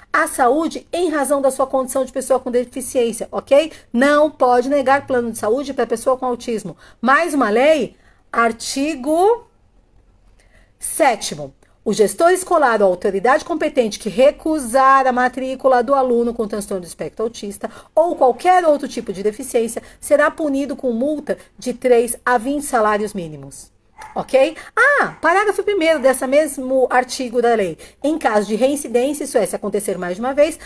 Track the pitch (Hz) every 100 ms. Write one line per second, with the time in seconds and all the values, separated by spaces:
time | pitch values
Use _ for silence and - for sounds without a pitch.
0 | _ - 302 - 247 285 320 - - 330
1 | 349 302 269 285 269 262 262 262 254 277
2 | 254 277 254 254 247 240 247 269 247 269
3 | 233 220 - - - 277 320 - _ 233
4 | 277 294 302 294 254 247 247 285 254 277
5 | 277 254 240 226 208 247 285 277 233 226
6 | 269 262 254 240 - 220 190 - - _
7 | 233 277 339 285 226 220 277 320 214 -
8 | _ _ _ - 233 226 - 269 285 302
9 | 254 320 392 466 - _ _ _ _ _
10 | _ _ _ _ _ _ _ _ - -
11 | 294 208 - 151 139 - _ _ - 202
12 | 196 - 339 370 - 339 269 226 196 180
13 | 208 190 233 302 - 339 320 294 226 -
14 | 214 180 269 285 320 311 247 262 269 269
15 | 262 247 247 254 262 262 269 247 240 277
16 | 254 233 233 233 208 214 196 196 170 -
17 | 165 - 226 - 202 202 226 - - -
18 | 339 320 262 240 349 370 330 294 277 -
19 | - 185 208 208 262 240 233 233 - -
20 | - 285 302 311 311 269 277 285 262 226
21 | 277 302 285 190 - - 247 240 254 240
22 | 240 - - 247 233 294 294 247 214 208
23 | 208 202 165 151 139 - - _ _ -
24 | - - - 262 285 - - - 508 571
25 | 202 151 311 370 427 392 392 403 320 311
26 | 247 254 254 285 311 277 254 262 247 247
27 | 247 - 254 240 233 226 185 156 - _
28 | 277 311 262 214 202 214 262 285 262 233
29 | 262 285 294 262 190 - 208 202 202 180
30 | 180 185 247 277 311 311